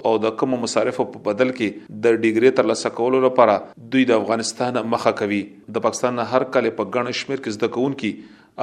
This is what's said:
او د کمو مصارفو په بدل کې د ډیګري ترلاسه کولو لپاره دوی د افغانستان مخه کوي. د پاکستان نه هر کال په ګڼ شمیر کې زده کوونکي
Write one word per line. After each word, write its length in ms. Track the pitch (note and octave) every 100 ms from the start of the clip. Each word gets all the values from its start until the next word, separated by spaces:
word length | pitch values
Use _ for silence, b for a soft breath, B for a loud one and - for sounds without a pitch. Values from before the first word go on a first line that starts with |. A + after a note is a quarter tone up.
| A2+
او 20 | A2
د 100 | A2 A2+
کمو 180 | C3+ B2
مصارفو 420 | A2+ A2+ A2+ B2 A2
په 80 | - G#2
بدل 200 | G#2 B2+
کې 400 | B2+ G#2+ - - G#2+
د 160 | A#2 A2+
ډیګري 320 | A2 A2 B2+ B2+
ترلاسه 340 | A2 A2+ A#2+ -
کولو 240 | A#2+ C3
لپاره 320 | B2+ B2+ A2+ G2 B - A2+
دوی 100 | C3 B2
د 100 | A2+
افغانستان 580 | G2+ A2+ A2+ - B2 B2 A2+
مخه 220 | A#2 A#2 -
کوي. 180 | G#2 G2+ F#2+ - - A2
د 80 | A#2
پاکستان 280 | G#2 B2 B2
نه 80 | A2+
هر 140 | B2+ B2+ C3+
کال 120 | A2+
په 220 | A2 G2+ A#2
ګڼ 200 | A#2+ A#2+
شمیر 220 | - C3+
کې 120 | A#2 G2+
زده 160 | A#2 A#2
کوونکي 340 | C3+ C3+ A2 F2+ B B B -